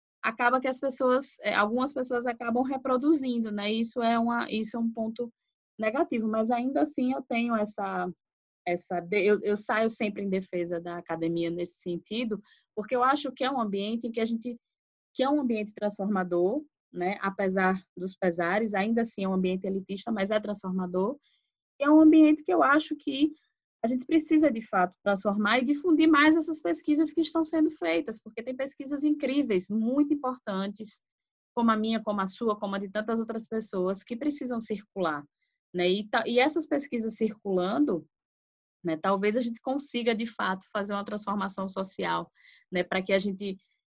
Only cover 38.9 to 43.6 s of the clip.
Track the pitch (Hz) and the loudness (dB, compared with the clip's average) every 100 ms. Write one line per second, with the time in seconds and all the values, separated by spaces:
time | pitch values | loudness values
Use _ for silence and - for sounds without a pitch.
38.9 | 156 190 196 208 220 240 226 - 277 277 | -2 0 0 2 0 -2 -4 -6 -6 -6
39.9 | 240 233 220 226 - 196 190 - 214 202 | -4 -2 -2 -4 -4 -4 -4 -6 -6 -4
40.9 | 202 202 208 208 202 196 196 190 190 190 | -6 -6 -8 -4 -4 -4 -6 -8 -6 -8
41.9 | - 180 170 170 _ - - _ 185 180 | -6 -4 -4 -6 _ -20 -20 _ -4 -2
42.9 | 190 190 196 202 190 202 190 | -2 0 0 0 -4 -8 -10